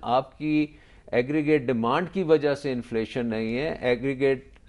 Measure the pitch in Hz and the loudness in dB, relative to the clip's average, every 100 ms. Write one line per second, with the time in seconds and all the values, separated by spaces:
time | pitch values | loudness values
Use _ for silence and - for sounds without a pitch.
0 | 107 123 139 - 151 151 147 - - - | 0 0 0 -6 0 0 0 -6 -20 -20
1 | - 113 127 156 147 151 127 120 113 139 | -4 -2 0 0 2 2 2 0 2 0
2 | 180 190 165 156 143 139 143 123 113 113 | -2 -2 2 4 4 -2 -2 -6 -4 -4
3 | 110 131 120 110 110 120 151 - 123 123 | -4 -4 -2 -2 -2 -4 -4 -4 0 0
4 | 135 131 135 135 - - | -2 0 2 0 -4 -20